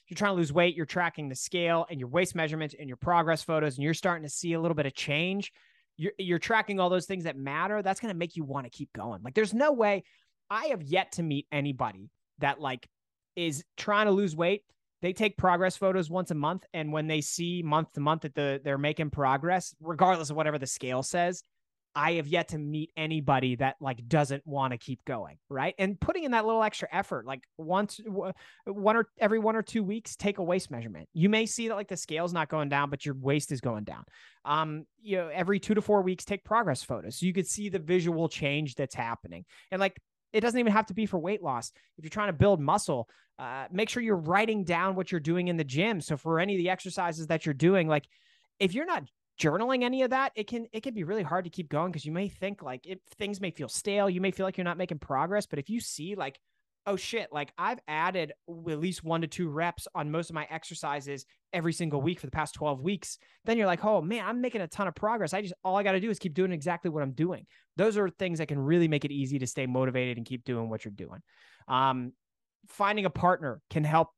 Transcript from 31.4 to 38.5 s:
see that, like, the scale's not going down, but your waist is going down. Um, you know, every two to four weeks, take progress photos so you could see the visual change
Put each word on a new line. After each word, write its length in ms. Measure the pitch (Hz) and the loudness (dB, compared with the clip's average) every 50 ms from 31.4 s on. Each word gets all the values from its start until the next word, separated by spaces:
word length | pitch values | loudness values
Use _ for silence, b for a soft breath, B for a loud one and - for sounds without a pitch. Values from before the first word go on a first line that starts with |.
| 226 | 2
see 220 | 214 - - 233 | 0 -2 -4 -4
that, 80 | 226 220 | -4 -4
like, 140 | 196 208 - | -4 -6 -6
the 80 | 190 | -8
scale's 360 | 170 - - 156 156 170 175 | -10 -6 -4 -2 -2 0 0
not 160 | 175 165 156 - | 0 -2 -2 0
going 200 | 165 156 147 143 | 0 -2 0 2
down, 200 | 139 139 143 139 | 2 2 2 0
but 160 | 139 - - | -2 -4 -4
your 120 | 147 135 | -6 -6
waist 340 | 135 127 135 143 151 - - | -2 0 2 2 2 0 -2
is 100 | 143 123 | -4 -4
going 220 | - 127 113 107 | -2 -4 -4 -4
down. 220 | 104 - - 57 - B B B B B B B - | -6 -8 -12 -14 -16 B B B B B B B -4
Um, 400 | 139 147 156 160 156 151 156 156 - _ _ | -2 0 0 0 -2 -4 -8 -10 -14 _ _
you 140 | 220 214 190 | -6 -4 -2
know, 100 | 185 175 | -2 -2
every 320 | 160 147 185 175 180 202 190 | -2 -2 -2 0 2 0 0
two 160 | - - 214 | 2 2 2
to 80 | 214 | 2
four 200 | 208 - 208 202 | 4 4 4 4
weeks, 220 | 185 185 185 165 - | 4 2 -2 -2 -4
take 200 | - 208 190 - | -6 -6 -6 -2
progress 400 | - 214 233 226 180 131 - - | 0 0 2 2 2 0 -2 -4
photos 320 | - 123 104 78 98 127 | -6 -6 -6 -6 -8 -6
so 100 | - 170 | -2 -2
you 60 | 185 | 0
could 160 | 175 196 175 - | 0 0 -2 -2
see 200 | - 208 208 202 | -4 -6 -4 -4
the 120 | 175 185 | -4 -4
visual 480 | 156 151 180 180 160 175 170 160 165 156 | 0 2 2 2 4 2 2 2 0 0
change 480 | - - 160 143 | 0 -2 -2 0